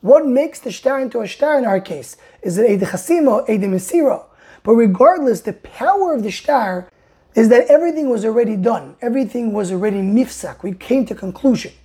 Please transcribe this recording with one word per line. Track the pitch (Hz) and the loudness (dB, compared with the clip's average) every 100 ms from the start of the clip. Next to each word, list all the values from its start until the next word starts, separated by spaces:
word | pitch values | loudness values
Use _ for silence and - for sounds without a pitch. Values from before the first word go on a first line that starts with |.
what | 180 285 302 | 6 4 4
makes | 247 302 - | -2 -2 -6
the | - | -14
shtar | 180 262 269 | -6 -4 -2
into | 262 240 | -4 -6
a | 214 | -8
shtar | - 285 294 | -4 0 0
in | |
our | 240 196 | 0 -2
case? | 185 156 123 - _ _ | -4 -12 -12 -20 _ _
Is | - 175 | -6 0
it | 226 | 2
Eid | 202 190 | 2 -2
Chasima, | 180 - 339 285 214 - | -6 -2 2 2 0 0
Eid | 220 | -2
Mesira? | 196 185 185 339 285 - - _ - - | 0 -4 -2 0 0 -2 -10 _ -20 -14
But | - | 2
regardless, | 233 233 185 269 508 277 202 | 4 4 6 4 4 0 -2
the | - | -4
power | 202 - - 269 403 381 | -12 -16 -6 0 0 0
of | 294 | -2
the | 208 | -4
shtar | 180 - 285 208 180 180 _ _ _ _ | -6 -2 0 0 -4 -10 _ _ _ _
is | - 226 | 2 6
that | 240 247 | 6 6
everything | 294 339 311 285 | 4 2 -2 -2
was | 233 | -2
already | 214 226 233 208 | -2 0 0 0
done. | 180 156 139 - | -2 -2 -6 -10
Everything | 240 247 247 247 233 | -4 -4 -4 -4 -4
was | 208 190 | -4 -4
already | 185 208 202 | -4 -4 -2
nifsak. | 190 214 254 - - - | 0 0 0 -6 -14 -10
We | 180 | -10
came | 190 - 269 247 | -12 -2 -2 -2
to | |
conclusion. | 214 190 185 277 226 - - | -6 -12 -2 0 0 -4 -18